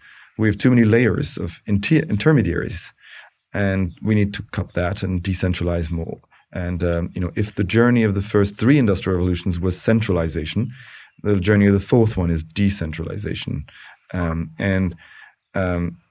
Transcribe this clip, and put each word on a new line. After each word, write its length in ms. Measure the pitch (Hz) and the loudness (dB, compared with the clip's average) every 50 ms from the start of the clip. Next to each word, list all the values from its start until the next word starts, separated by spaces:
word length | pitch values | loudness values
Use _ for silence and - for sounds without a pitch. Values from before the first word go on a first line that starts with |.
| _ - - - - _ _ - | _ -20 -20 -20 -20 _ _ 0
we 100 | 110 107 | 0 0
have 100 | 104 101 | 0 2
too 120 | - 123 | 2 2
many 140 | 123 120 117 | 4 4 4
layers 540 | 107 107 117 123 110 90 - - - - - | 4 4 4 4 2 0 0 -2 -4 -4 -4
of 240 | 90 85 - - _ | -6 -6 -8 -10 _
inter-, 400 | - 104 101 101 - 160 151 - - | -2 -2 -2 0 2 2 2 2 0
intermediaries, 840 | - 101 - 156 160 139 101 87 85 85 - - - 85 - - - _ _ - - - - - _ _ _ _ _ | -4 0 2 4 4 4 4 2 0 -2 -4 -6 -8 -10 -12 -12 -16 _ _ -20 -20 -20 -20 -20 _ _ _ _ _
and 400 | - 101 98 95 95 95 87 85 - | -2 -2 0 0 0 -2 -4 -6 -6
we 140 | - 107 110 | -2 0 2
need 180 | 107 104 101 101 | 2 2 0 -2
to 100 | - - - | -8 -12 -8
cut 220 | - - 92 - _ | -6 -8 -8 -6 _
that 300 | - 87 87 92 - - | -4 -2 -2 -4 -4 -4
and 200 | 90 92 90 85 | -4 -4 -2 -2
decentralize 680 | 101 92 82 - 92 87 - 87 87 87 85 85 80 | -2 -2 0 0 0 0 0 -2 -2 -2 -2 -2 -4
more. 300 | 85 82 82 - - - _ _ _ _ _ _ - | -4 -6 -6 -6 -10 -14 _ _ _ _ _ _ -8
And, 300 | 95 90 87 90 85 85 | -6 -6 -4 -4 -2 -2
um, 260 | 85 85 85 85 87 - | -2 0 -2 -4 -4 -6
you 80 | 95 | -6
know, 100 | 92 85 - | -6 -6 -2
if 200 | - 101 101 - | -2 -4 -4 -2
the 80 | - 104 | -4 -4
journey 400 | 85 - 113 117 123 123 120 113 | 0 4 4 4 4 4 4 2
of 100 | 107 95 | 2 0
the 80 | 98 | 0
first 360 | 98 - - 104 101 98 - - | -2 0 2 2 2 2 0 0
three 200 | - 117 143 151 | 2 4 4 4
industrial 400 | 127 104 98 90 - 95 92 87 | 4 2 0 0 0 -2 0 0
revolutions 420 | 87 92 87 85 - 101 90 85 | 2 0 0 0 -2 -4 -4 -2
was 200 | 85 95 87 - | -2 -2 -2 -2
centralization, 920 | - - 113 113 110 - 90 87 82 82 78 82 78 78 - 98 - - - - - - - - - _ _ _ - | 0 2 2 2 2 0 0 0 0 -2 -2 -4 -6 -4 -4 -4 -4 -4 -6 -14 -20 -20 -20 -20 -20 _ _ _ -2
the 160 | 104 104 98 | 0 0 2
journey 280 | 90 98 107 101 101 101 | 4 4 4 6 6 6
of 60 | 98 | 4
the 60 | 98 | 4
fourth 360 | 98 - - 123 113 104 107 | 2 2 4 4 4 4 2
one 140 | - 90 85 | 0 0 0
is 120 | 85 80 78 | 0 -2 -4
decentralization. 1200 | - - - 101 98 92 - 80 78 76 80 80 - - 101 104 - - - - - - - 71 - - - - - - _ _ _ - | -6 -4 0 0 0 0 -2 -4 -6 -6 -6 -8 -8 -8 -8 -6 -6 -6 -6 -6 -6 -6 -8 -8 -12 -16 -20 -20 -20 -20 _ _ _ -6
Um, 360 | 90 87 82 82 82 82 80 - - | -4 -2 -2 -2 -4 -4 -6 -6 -4
and, 380 | 98 98 95 95 95 90 82 85 - - - - - - _ _ _ _ _ | -2 0 0 0 0 -2 -4 -8 -18 -20 -20 -20 -20 -20 _ _ _ _ _
um, 440 | 98 95 90 90 87 87 87 85 - _ _ | -4 -2 -2 -2 -2 -4 -4 -6 -10 _ _